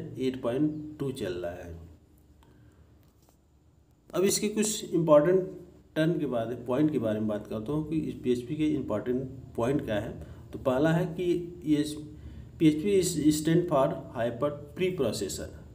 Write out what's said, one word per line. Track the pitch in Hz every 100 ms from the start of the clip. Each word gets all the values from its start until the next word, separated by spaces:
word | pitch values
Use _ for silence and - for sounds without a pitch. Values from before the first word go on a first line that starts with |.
| - 131
एट | 131 -
पॉइंट | 117 135 151 - - -
टू | 139
चल | 117 95 90
रहा | 87
है। | 90 85 82 82 - _ _ _ - - - - _ - _ _ _ _ _ _ _ _ _ _ _ -
अब | 175
इसके | 196 - 214
कुछ | 214 - - 185
important | 175 160 147 175 185 - - - - - 156
टर्म | 156 165
के | 139
बारे, | 117 113 120
point | 123 131 151
के | 127
बारे | 110 107
में | 107
बात | 104 -
करता | 110 110
हूँ | 151 156
कि | 160
इस | 127
पीएचपी | 117 127 120 - 151
के | 151
important | 135 104 104 127 127 - - - -
point | 120 143 107
क्या | 104
है। | 127 - - - -
तो | 123
पहला | 131 127 160
है | 165 185
कि | - 175 175 - - 151
ये | 147 - - - - - - - -
पीएचपी | 156 151 202 190
is | 165 147 151 151
stand | 170 165 -
for | 139 147 - - 123
hyper | 120 120 147 - -
preprocessor। | 160 185 156 117 - 95 - - - -